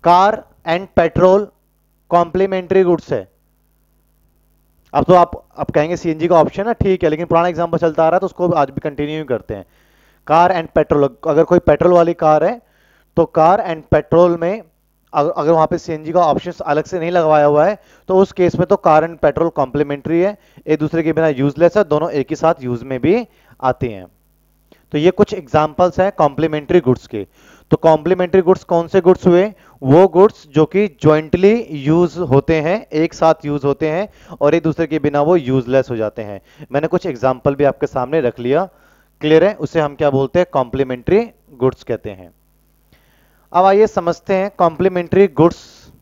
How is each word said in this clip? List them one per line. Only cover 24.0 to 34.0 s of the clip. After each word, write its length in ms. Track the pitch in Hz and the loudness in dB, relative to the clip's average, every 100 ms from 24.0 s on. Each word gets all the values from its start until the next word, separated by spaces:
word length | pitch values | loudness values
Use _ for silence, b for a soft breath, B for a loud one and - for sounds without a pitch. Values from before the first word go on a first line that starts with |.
| 90 _ _ _ _ _ _ b b | -18 _ _ _ _ _ _ b b
तो 60 | 151 | -2
ये 140 | 165 | -2
कुछ 220 | 180 - | 0 -2
examples 680 | 196 143 151 156 151 180 175 | -2 -4 -2 -2 0 -2 0
हैं 120 | 190 | -4
complementary 680 | 196 147 139 160 151 143 175 | 0 -2 0 -4 -4 0 0
goods 280 | 127 123 - | 2 -2 -4
के। 200 | 110 95 b b b _ | -12 -12 b b b _
तो 60 | 156 | 0
complementary 640 | 165 156 151 185 180 190 | 2 2 0 -2 0 0
goods 220 | 170 185 | 2 0
कौन 240 | - 175 165 | 0 -4 0
से 140 | 196 | 0
goods 260 | 175 180 180 | 2 2 2
हुए? 260 | 175 208 202 b b | 2 0 -6 b b
वो 240 | 135 151 185 | 4 6 6
goods 400 | 175 208 - 151 | 4 2 2 -4
जो 180 | 143 151 | 0 0
कि 220 | 190 208 - | 0 -2 0
jointly 680 | 151 156 156 180 196 233 208 | 2 2 0 2 2 2 -4
use 460 | 151 135 165 175 165 | -6 0 2 0 -2
होते 440 | 165 135 - 160 | 0 0 2 -2
हैं, 260 | 151 208 - | -2 -4 -4
एक 260 | 156 160 | -4 -4
साथ 320 | - 160 156 147 | 0 0 0 -4
यूज 200 | 143 139 | -4 -4
होते 240 | 139 156 | -4 -4
हैं 180 | 160 | -4